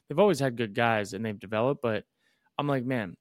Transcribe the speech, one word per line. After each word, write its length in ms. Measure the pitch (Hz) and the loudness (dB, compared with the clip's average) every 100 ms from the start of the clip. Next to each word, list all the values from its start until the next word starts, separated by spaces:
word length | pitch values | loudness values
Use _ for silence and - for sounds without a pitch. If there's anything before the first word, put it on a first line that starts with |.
| - | -6
They've 120 | 147 | 2
always 200 | 208 139 | 4 4
had 160 | 135 120 | 0 0
good 180 | 113 | -2
guys 400 | 101 117 110 101 | 2 2 2 0
and 120 | 98 110 | -4 -6
they've 140 | 101 | -6
developed, 420 | 95 110 123 143 | -4 0 0 0
but 240 | 117 104 - _ _ _ _ - | 0 -2 -6 _ _ _ _ -4
I'm 100 | 143 | -2
like, 180 | 135 123 | 0 -2
"Man, 300 | 127 95 - | -4 -4 -10